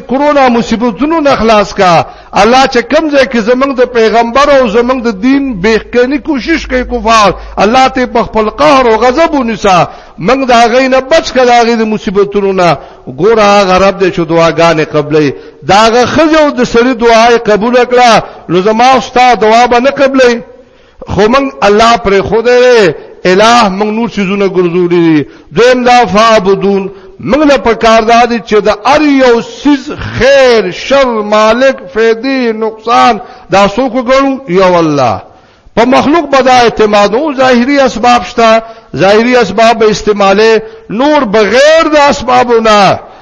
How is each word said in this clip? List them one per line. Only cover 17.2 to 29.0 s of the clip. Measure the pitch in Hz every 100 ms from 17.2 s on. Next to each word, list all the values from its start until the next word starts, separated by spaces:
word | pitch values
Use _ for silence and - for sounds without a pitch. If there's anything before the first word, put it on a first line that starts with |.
| 233
یې | 233 220
قبوله | 208 233 247
کړه، | 247 247 247 196 - - -
نو | 175
زما | 196 220 254
او | 262
ستا | - 247 247
دعا | 226 214 226 247
به | 240
نه | 269
قبلوي؟ | 277 269 269 247 233 - - - _ _ - -
خو | 180 214
موږ | 269 269 -
الله | 202 208 226 233 202
پرېښودی | 196 175 214 240 247
دی، | 247 240 180 - - - 180
اله | 185 220 240 208 190
موږ | 214 220
نور | 233
څیزونه | 196 185 202 196 175
ګرځولي | 180 175 175 175 165
دي. | 151 135 - - 156
دویم | 247 254
دا | 240 247 208
فعبدون، | 202 226 220 190 196 196 196 190 - - - 127
موږ | 269 294
له | 269 233
پکار | 220 226 226
دا | 220 233 240
دي | 233 -
چې | 208 202
د | 202 240
هر | 294